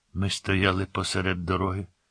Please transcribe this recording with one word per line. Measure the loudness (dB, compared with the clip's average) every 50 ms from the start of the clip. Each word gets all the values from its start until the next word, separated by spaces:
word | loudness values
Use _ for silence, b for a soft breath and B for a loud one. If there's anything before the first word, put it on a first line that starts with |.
| _ _ -6
Ми | -4 -2 -2
стояли | -2 -4 -2 0 2 4 4 4 4 2 -2
посеред | -2 -4 -4 -4 -2 -2 0 0 0 0 0 0
дороги. | 0 0 0 0 0 -2 -4 -6 -10 _ _ _ _